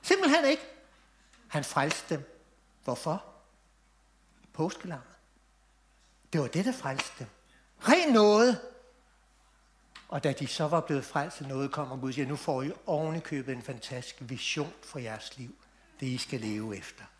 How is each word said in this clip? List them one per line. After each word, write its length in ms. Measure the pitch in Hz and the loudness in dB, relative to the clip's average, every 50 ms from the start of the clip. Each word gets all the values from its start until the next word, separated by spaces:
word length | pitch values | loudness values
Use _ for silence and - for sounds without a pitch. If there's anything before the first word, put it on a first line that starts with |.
Simpelthen 440 | - - 359 392 381 302 277 339 302 | 4 4 4 6 6 6 6 6 6
ikke. 180 | 269 302 - - - - - - - _ _ _ _ _ _ _ _ _ - - - | 4 2 2 -2 -14 -18 -20 -20 -20 _ _ _ _ _ _ _ _ _ -20 -20 -6
Han 160 | - 156 139 | -4 -4 -4
frelste 520 | - - 160 165 165 160 - - - 165 | 0 0 0 2 2 0 -4 -4 -4 -4
dem. 280 | 147 139 - - - - _ _ _ _ _ _ _ _ | -6 -6 -10 -20 -20 -20 _ _ _ _ _ _ _ _
Hvorfor? 400 | - 123 - - - 156 202 - - - - - _ _ _ _ _ _ _ _ _ _ _ _ _ _ _ _ _ _ _ _ - _ | -6 -6 -4 -2 -4 -4 -4 -6 -12 -20 -20 -20 _ _ _ _ _ _ _ _ _ _ _ _ _ _ _ _ _ _ _ _ -20 _
Påskelammet. 540 | - 156 180 - - - 180 175 - - - - - _ _ _ _ _ _ _ _ _ _ _ _ _ _ _ _ _ _ _ _ _ _ - | -4 -4 -4 -4 -8 -10 -10 -10 -10 -12 -18 -20 -20 _ _ _ _ _ _ _ _ _ _ _ _ _ _ _ _ _ _ _ _ _ _ -2
Det 80 | 160 | 0
var 60 | 139 117 | 0 0
det, 180 | - 160 202 | 0 0 0
der 60 | 254 | 0
frelste 420 | 247 - - 139 135 135 - - - - | -2 -4 -4 -6 -4 -4 -6 -8 -8 -14
dem. 80 | 127 107 - _ _ _ _ - _ _ _ _ | -14 -16 -16 _ _ _ _ -20 _ _ _ _
Ren 340 | - - 269 359 349 302 247 | 6 6 6 8 8 8 8
nåde. 460 | 226 208 208 208 214 233 254 240 - - - - - - - _ _ _ _ _ _ _ _ _ _ _ _ _ _ _ _ _ _ _ _ _ - - - | 10 10 10 10 10 8 8 6 2 -2 -14 -18 -20 -20 -20 _ _ _ _ _ _ _ _ _ _ _ _ _ _ _ _ _ _ _ _ _ -20 -16 -8
Og 160 | - 143 - | -8 -2 0
da 80 | 147 | 0
de 160 | 135 - 147 127 | 0 0 -4 -6
så 200 | - - 160 151 | -2 -2 0 2
var 120 | 165 165 | 2 0
blevet 260 | 160 - 151 135 123 | 2 2 -2 -2 -2
frelst 360 | - - 151 143 127 - - | -2 -2 -2 -2 -2 -6 -10
af 60 | 147 135 | -10 -6
noget, 240 | 135 131 139 135 | -4 -4 -2 -2
kom 200 | - 151 147 127 | -2 -4 -4 -6
og 100 | 127 135 | -6 -6
Gud 120 | 123 131 123 | -4 -4 -2
siger, 140 | 135 139 127 | -2 -2 -2
"Nu 80 | 147 | -4
får 280 | 139 - - 147 127 131 | -4 -2 -2 -2 -2 -2
I 80 | 147 185 - - | -4 -8 -8 -4
ovenikøbet 680 | - 170 147 160 160 160 165 160 - 156 139 127 135 131 | -2 0 0 0 -2 -4 -6 -6 -6 -6 -6 -4 -6 -8
en 60 | 123 | -8
fantastisk 540 | 120 - 131 120 - - 135 123 123 - - - | -8 -10 -12 -10 -10 -10 -10 -10 -10 -12 -14 -14
vision 540 | 131 120 131 117 - - - 156 143 160 175 - - | -10 -10 -8 -6 -4 -4 -2 -2 -4 -6 -6 -16 -20
for 160 | - - 143 | -14 -12 -10
jeres 380 | 123 113 110 107 - - - - | -8 -8 -10 -10 -12 -14 -14 -14
liv. 180 | 127 117 - _ - _ _ _ _ _ _ - | -16 -16 -16 _ -20 _ _ _ _ _ _ -8
Det, 60 | 139 | -6
I 120 | 131 127 123 | -4 -4 -4
skal 220 | - - - 123 | -6 -6 -6 -4
leve 380 | 110 107 104 107 107 110 104 95 | -4 -4 -4 -4 -4 -6 -8 -8
efter. 260 | 90 - - - - - _ _ | -10 -14 -16 -18 -20 -20 _ _